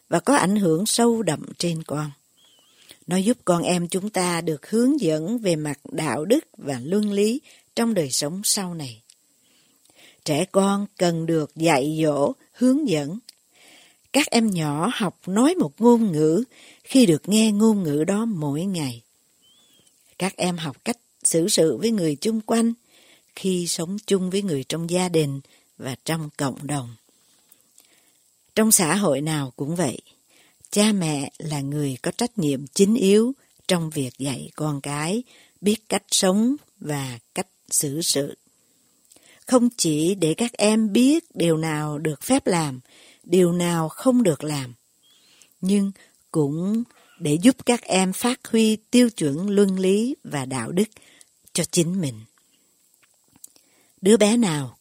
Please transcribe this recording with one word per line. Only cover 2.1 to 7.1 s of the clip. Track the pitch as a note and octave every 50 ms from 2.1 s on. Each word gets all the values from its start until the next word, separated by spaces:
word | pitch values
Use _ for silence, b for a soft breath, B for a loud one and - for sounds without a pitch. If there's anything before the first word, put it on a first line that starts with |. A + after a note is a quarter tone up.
| C#3 _ _ _ _ b b b b b b b b b b b b b b -
Nó | F3+ F#3+
giúp | F#3 G#3+ B3 - _
con | - F3 E3+ -
em | C3 F3+ F3+ F3 E3+
chúng | - F#3+ F#3 G#3+
ta | - F#3+ F3+ F3+ F3 E3
được | E3+ E3+ D#3 C#3+ - -
hướng | G#3+ A3+ A#3+ B3+ D4 D4+
dẫn | A3+ D#3+ D#3 D#3 D#3 F3 A#3 B3
về | A3 F#3+ E3+
mặt | D3+ D3+ D3+ C#3+ - _ -
đạo | - - D#3 D3+ A2+ C#3 D3+
đức | F#3 A#3+ D#4 - _ _ -
và | - C3 C#3+ A#2+ A#2+
luân | D3 F#3 G#3 G#3 G#3